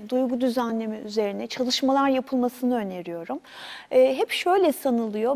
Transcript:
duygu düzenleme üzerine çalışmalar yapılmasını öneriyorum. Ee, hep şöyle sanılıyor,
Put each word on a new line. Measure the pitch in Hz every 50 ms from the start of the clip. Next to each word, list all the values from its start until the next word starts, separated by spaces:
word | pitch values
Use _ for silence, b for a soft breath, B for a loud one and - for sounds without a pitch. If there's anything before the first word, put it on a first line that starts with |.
| 214 214
duygu | 247 254 262 240 254 240
düzenleme | 254 254 226 254 240 226 226 226 226 220 214
üzerine | 214 - 214 208 220 214 202 196 202 233
çalışmalar | 233 - - 247 254 247 - 277 262 269 277 277 277
yapılmasını | 262 254 247 - 269 254 247 247 247 - 262 247 247
öneriyorum. | 233 208 190 185 180 170 175 170 165 170 - 269 320 - B B B B B B B B B
Ee, | - 254 254 269 262
hep | 285 453 -
şöyle | - - - 359 370 403 359 311
sanılıyor, | 262 - - 269 240 233 226 220 208 214 220 247 277